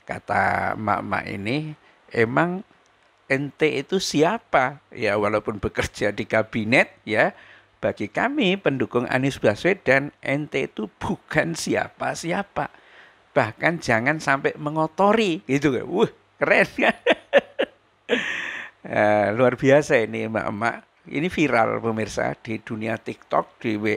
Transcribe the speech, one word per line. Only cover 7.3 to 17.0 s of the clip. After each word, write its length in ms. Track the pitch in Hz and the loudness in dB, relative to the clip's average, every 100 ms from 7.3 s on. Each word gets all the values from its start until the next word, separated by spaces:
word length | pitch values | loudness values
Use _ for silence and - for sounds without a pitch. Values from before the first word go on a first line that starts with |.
| - - - _ _ | 0 -14 -20 _ _
bagi 300 | 104 - 107 | -4 -2 -4
kami 480 | - 220 294 196 196 | -2 -2 2 0 2
pendukung 480 | 156 135 117 123 123 | 0 -2 -2 -2 0
Anies 320 | 127 135 - | 0 0 2
Baswedan, 720 | 110 104 170 196 - 135 147 - | 0 2 0 0 2 2 2 -6
ente 480 | - 139 147 139 - | -4 -4 -2 -4 -4
itu 220 | - 214 - | -6 -10 -6
bukan 560 | - 180 - 156 160 165 | -6 -6 -2 -2 0 -4
siapa-siapa. 1120 | - 107 - - 127 - 165 180 196 - 143 - - - - _ _ | -2 -2 -2 -6 -6 -6 -4 -4 -4 -6 -8 -10 -20 -20 -20 _ _
Bahkan 480 | 147 113 - 151 170 | 0 0 0 -2 -2
jangan 400 | - 113 123 156 | 0 0 2 -2
sampai 320 | 147 139 143 - | 0 0 0 -4
mengotori, 800 | 147 156 156 - 202 226 208 165 - | -4 -2 -2 2 2 4 2 -2 -2
gitu 240 | 139 147 | 0 2
kan. 160 | 113 104 | 0 -2
Wah, 240 | 190 226 - _ _ | 0 0 -2 _ _
keren 320 | 151 202 196 - | 2 2 2 0
kan? 200 | 233 - | 0 2